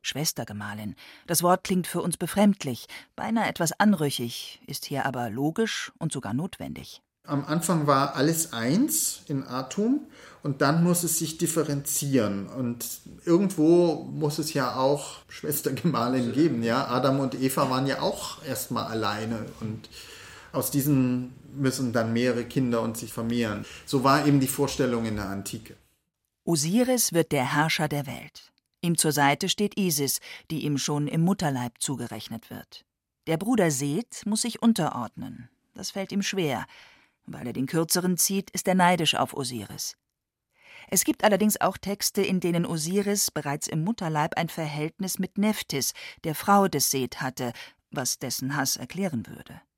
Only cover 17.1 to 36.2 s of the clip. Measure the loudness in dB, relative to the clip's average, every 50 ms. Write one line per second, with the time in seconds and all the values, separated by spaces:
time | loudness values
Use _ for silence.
17.1 | 2 2 0 -2 -2 0 0 0 2 2 2 2 2 0 0 0 -2 0 -2 -2
18.1 | -2 -2 -8 -10 -12 -10 -8 -6 -6 -6 -4 -4 -4 -4 -4 -2 -2 -2 0 0
19.1 | -2 -2 -4 -4 -4 -6 -6 -10 -10 -10 -8 -8 -8 -10 -12 -18 -20 -20 -20 -20
20.1 | -20 -20 -20 -20 -20 -20 -20 -6 -4 -4 -4 0 0 0 2 4 4 4 4 2
21.1 | 0 -2 -4 -8 -12 -18 -20 -16 -6 0 0 0 0 0 -2 0 0 0 0 2
22.1 | 0 2 2 2 0 0 -4 -2 -2 0 0 2 2 0 0 -2 -4 -6 -10 -10
23.1 | -8 -6 -4 -2 0 0 0 0 -2 -6 -8 -12 -16 -18 -8 -2 -2 2 6 6
24.1 | 6 6 6 6 6 6 4 2 0 0 0 -2 0 0 0 0 2 0 -2 -2
25.1 | -2 -4 -4 -4 -6 -6 -8 -8 -10 -10 -12 -16 -20 _ _ _ _ _ _ _
26.1 | _ _ _ _ _ _ _ 0 0 0 2 2 4 2 4 4 2 2 2 2
27.1 | 2 2 2 2 2 0 0 2 2 2 2 2 2 0 0 0 -2 -4 -4 -6
28.1 | -10 -12 -14 -16 _ -20 -20 -20 _ _ _ _ _ _ 0 0 2 4 2 2
29.1 | 4 4 4 4 4 2 0 -2 0 0 0 -2 0 0 0 0 2 0 0 0
30.1 | -2 -4 -6 -12 -18 -18 -10 _ -6 -4 -2 0 -2 0 0 0 0 0 0 0
31.1 | 2 2 4 4 2 2 0 -2 0 -2 -4 -6 _ _ -4 -4 -4 -4 -6 -8
32.1 | -8 -12 -10 -10 -12 -12 -12 -14 -14 -14 -14 _ -20 -20 _ _ _ _ _ _
33.1 | _ _ _ -2 -2 -2 2 2 4 4 4 4 4 0 -2 0 -2 -2 -4 _
34.1 | -12 -10 -4 -4 -2 -2 -2 -4 -4 2 4 4 4 4 2 0 0 -4 -6 -6
35.1 | _ -12 -12 -12 -12 -14 -16 -20 _ _ _ _ _ -12 -12 -8 -6 -6 -6 -2
36.1 | -2 -2